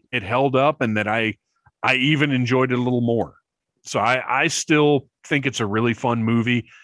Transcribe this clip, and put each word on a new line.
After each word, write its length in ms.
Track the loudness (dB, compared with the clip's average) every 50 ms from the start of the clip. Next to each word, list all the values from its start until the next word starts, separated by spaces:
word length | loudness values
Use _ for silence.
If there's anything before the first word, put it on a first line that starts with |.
| _ -8
it 100 | -8 -8
held 320 | -6 -2 -2 0 0 2 2
up, 260 | 2 2 2 0 0
and 160 | -2 -2 -2
that 120 | -2 -2 -2
I, 260 | -2 -2 -2 -4 -4 _ _ _ _ _ _ _ _ -6
I 140 | -2 0 0
even 340 | 2 2 2 2 2 2 0
enjoyed 400 | 0 0 0 0 2 2 2 0
it 80 | 0 -2
a 40 |
little 180 | 0 0 0 0
more. 340 | 0 0 0 -2 -2 -4 -8 _ _ _ _ _ _ _ _ _
So 160 | -14 -6 -4 -2
I, 440 | 0 0 0 -2 -2 -2 -2 0
I 40 | 0
still 600 | -2 -2 -4 0 2 2 4 4 4 2 2 -2 _ _ _ -8
think 200 | -4 -2 -2 -2
it's 140 | -2 -4 -2
a 80 | -4
really 260 | -2 0 0 0 0
fun 300 | -2 -2 -2 -2 -2 0
movie. 480 | 0 0 0 0 2 0 0 -2 -4 -6 -16 -20